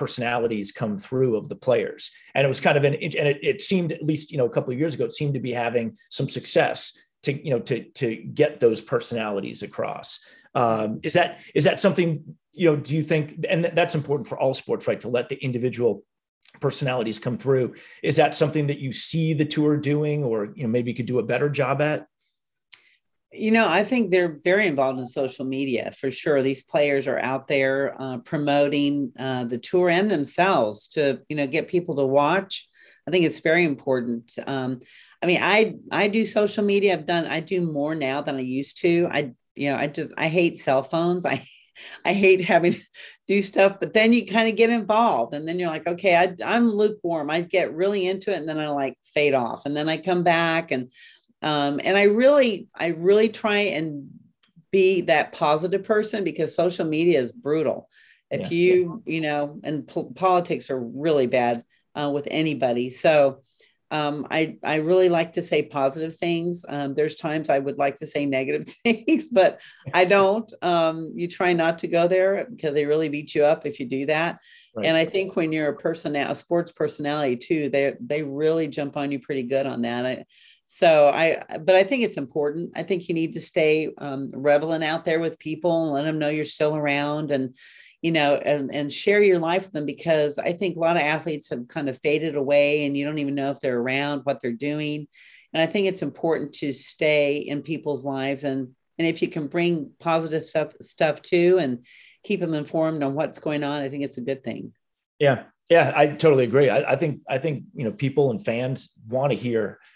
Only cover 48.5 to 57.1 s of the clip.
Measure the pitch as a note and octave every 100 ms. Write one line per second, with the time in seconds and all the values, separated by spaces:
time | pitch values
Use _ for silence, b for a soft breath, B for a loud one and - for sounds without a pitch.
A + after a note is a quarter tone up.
48.5 | D#3 D3+ C#3+ C3+ - _ D3+ D3 C3+ A#2
49.5 | - C#3+ D3 D#3 D#3+ F#3 F3+ F3 E3 E3
50.5 | E3 E3 C3 B2+ B B B B _ D#3
51.5 | D3 C#3+ D3 - G3 G#3 G#3 C4 D4 B3
52.5 | G3 - - E3+ E3 F3 G#3 A3 G#3+ G#3+
53.5 | G#3 G#3 D3+ D#3+ D3 - - _ _ _
54.5 | _ _ F#3+ F#3+ F#3 E3 D3+ - - D#3
55.5 | D#3 F3 F#3+ F#3+ G#3+ G#3+ G#3+ F3 D3+ D#3
56.5 | - F3 F3 E3 D#3 E3+